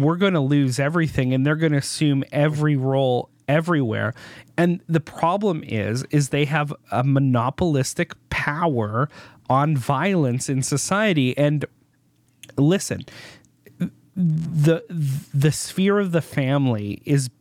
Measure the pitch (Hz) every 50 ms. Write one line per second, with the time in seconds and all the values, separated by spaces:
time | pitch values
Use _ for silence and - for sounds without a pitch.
0 | 139 151 165 175 196 196 185 160 135 131 147 143 139 131 123 120 139 143 165 175
1 | 160 143 - - 131 127 131 131 131 147 151 151 165 160 151 139 135 - - -
2 | 156 147 143 139 135 - - 147 147 156 151 147 151 151 147 135 127 135 135 135
3 | 135 131 123 120 123 - _ _ _ - 139 160 165 170 175 151 135 113 107 107
4 | 107 107 - - - - - - - - _ - 170 180 175 180 - - 160 160
5 | 151 - - - - 165 180 202 208 208 180 156 - 135 113 110 98 101 110 123
6 | - - - 147 143 127 - 143 147 135 151 156 147 143 147 - _ _ 98 107
7 | 123 139 135 139 139 135 123 120 113 127 147 - 190 175 151 135 131 - - -
8 | 175 - - - _ _ - - 143 - 147 156 175 170 143 117 110 104 107 117
9 | 139 147 - - - - - - _ _ 127 135 143 156 156 139 117 - 143 135
10 | 156 202 196 180 151 127 120 127 - - 139 131 131 - 147 139 - - 190 202
11 | 220 214 185 151 131 127 123 - 147 147 151 147 135 - - _ _ _ _ _
12 | _ _ _ _ _ _ _ _ - - - - 139 151 185 196 - - 131 95
13 | - - - - - - - - _ _ _ _ _ - _ _ - - - _
14 | _ _ _ - 180 165 156 160 160 165 170 156 147 160 160 170 - - 180 165
15 | 151 139 135 143 - - - 143 135 156 - - - - - - 190 196 202 208
16 | 202 185 165 165 143 - - - 139 131 139 143 139 131 117 107 104 101 101 -
17 | - - 147 143 131 123 - _